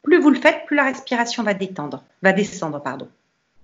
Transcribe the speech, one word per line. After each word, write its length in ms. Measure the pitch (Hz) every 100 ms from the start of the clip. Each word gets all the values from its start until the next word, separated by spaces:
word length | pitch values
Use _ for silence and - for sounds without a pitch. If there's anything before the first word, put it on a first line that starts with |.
Plus 160 | - 339
vous 120 | 285
le 100 | 254
faites, 240 | 302 330 -
plus 100 | 294
la 80 |
respiration 580 | 269 262 - 240 233 -
va 80 | 214
détendre, 480 | 185 185 - 147 135 _ _
va 100 | 190
descendre, 480 | 190 208 - 165 147
pardon. 260 | 135 135 123 _ _ _ _ _